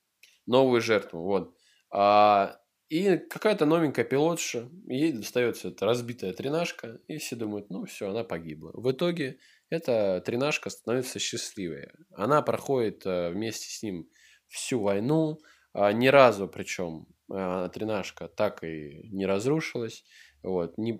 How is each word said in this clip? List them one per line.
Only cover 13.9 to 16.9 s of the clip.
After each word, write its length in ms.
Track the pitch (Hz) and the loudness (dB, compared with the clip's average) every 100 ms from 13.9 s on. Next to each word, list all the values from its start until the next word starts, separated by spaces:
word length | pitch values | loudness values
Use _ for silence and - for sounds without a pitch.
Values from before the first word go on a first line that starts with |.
| 90 - _ _ _ _ | -8 -12 _ _ _ _
всю 340 | - - 123 | -12 -4 -2
войну. 580 | 101 98 117 156 156 156 - _ _ | 0 0 2 0 0 -4 -14 _ _
А, 200 | - 101 | 2 2
ни 140 | 110 131 | 4 6
разу, 380 | 139 127 101 95 | 10 8 6 -2
причем, 580 | - 92 - 87 | -6 -8 -6 -6